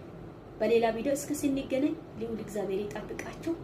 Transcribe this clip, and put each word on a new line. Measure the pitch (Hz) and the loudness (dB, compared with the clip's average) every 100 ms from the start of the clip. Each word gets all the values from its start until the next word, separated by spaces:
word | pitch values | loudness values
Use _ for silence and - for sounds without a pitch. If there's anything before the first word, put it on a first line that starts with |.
| - - - - - | -14 -14 -14 -14 -16
በሌላ | - 214 233 226 | 0 6 8 6
ቪዲዮ | 220 277 | 4 2
እስከ | 277 - 294 | 0 0 0
ስንገናኝ | 285 269 269 262 302 - - 220 | 2 2 2 2 2 0 -6 -8
ልዑል | 226 220 | -6 -4
እግዚአብሔር | - 208 196 190 | -4 -2 0 0
ይጠብቃችሁ። | 208 214 208 226 226 - - 330 | -2 -6 -8 -8 -8 -6 -4 -4